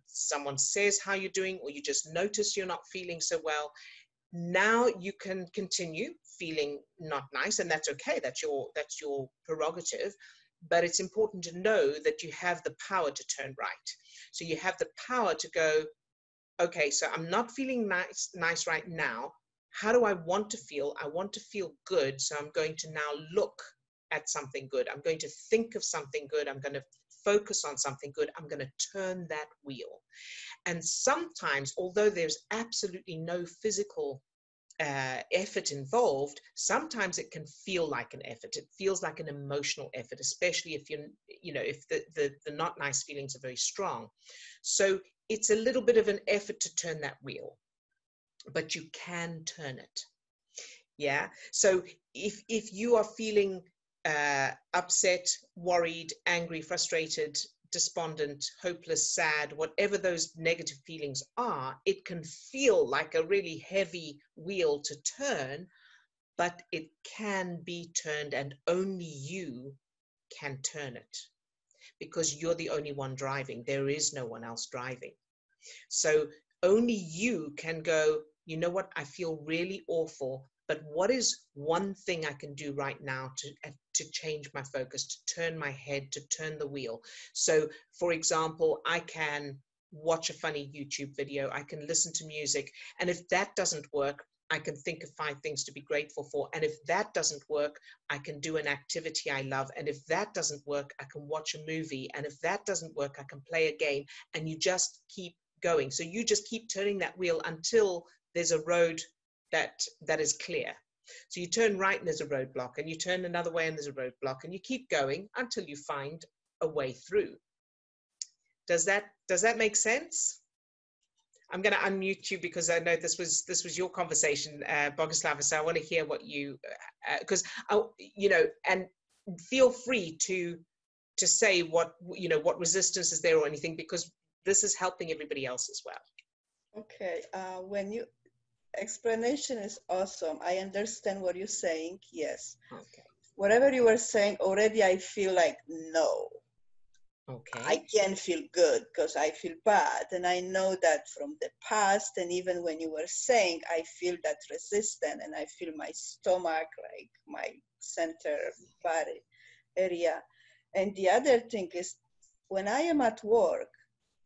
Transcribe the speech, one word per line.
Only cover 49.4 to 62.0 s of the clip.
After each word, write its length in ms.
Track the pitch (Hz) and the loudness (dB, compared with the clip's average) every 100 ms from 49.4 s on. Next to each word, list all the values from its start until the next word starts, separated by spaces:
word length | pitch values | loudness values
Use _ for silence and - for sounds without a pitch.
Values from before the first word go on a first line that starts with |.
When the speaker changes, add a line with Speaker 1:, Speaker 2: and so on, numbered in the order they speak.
| 160 | -10
Speaker 1:
turn 320 | - 147 127 | -10 -10 -10
it. 220 | - - - _ _ _ _ - - - _ - | -10 -12 -12 _ _ _ _ -18 -16 -18 _ -4
Yeah. 320 | 147 143 180 - - | -2 0 -2 -8 -6
So 320 | - 202 185 175 - _ - | 2 4 4 0 -12 _ -6
if, 260 | 202 - - | -6 -6 -4
if 240 | 226 220 | -4 -4
you 220 | 190 240 226 | -4 4 4
are 100 | 214 - | 4 -2
feeling, 460 | 220 208 196 185 - _ _ _ | 2 4 4 0 -10 _ _ _
uh, 460 | 165 151 147 139 135 - _ | -2 2 2 2 2 -2 _
upset, 540 | 175 180 - 190 180 - - - - | -2 2 4 4 4 2 -4 -6 -4
worried, 560 | 175 175 170 170 160 - - | 2 4 4 0 -8 -4 0
angry, 360 | 175 170 165 | 0 0 -4
frustrated, 760 | 151 175 - 165 156 - 151 139 - _ _ | -4 -2 0 0 0 -2 -2 -4 -6 _ _
despondent, 760 | 175 - - 160 156 147 143 - - | -2 0 0 -4 -2 -4 -4 -10 -6
hopeless, 520 | 180 170 165 156 - - | -6 -6 -2 0 0 2
sad, 380 | 160 151 147 | 2 2 0
whatever 440 | 147 156 - 202 202 | -2 -2 2 2 2
those 360 | 185 170 - 165 | 2 0 -2 -2
negative 420 | 160 165 156 - - | 0 0 -2 -10 -12
feelings 380 | 160 143 135 - - | -8 -6 -6 -6 -4
are, 420 | 240 151 131 - - | -2 -2 -4 -2 0
it 200 | 190 | 0